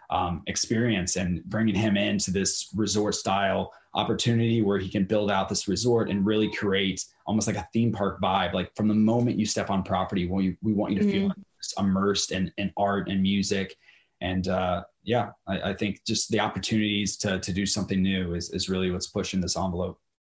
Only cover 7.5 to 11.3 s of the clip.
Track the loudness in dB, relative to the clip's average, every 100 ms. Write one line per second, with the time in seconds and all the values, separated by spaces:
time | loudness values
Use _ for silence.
7.5 | -2 -2 0 0 2 -2 0 0 0 0
8.5 | -2 -4 -2 2 4 4 4 2 0 0
9.5 | -2 0 -2 0 -2 0 -2 0 0 0
10.5 | 0 0 0 0 2 2 2 0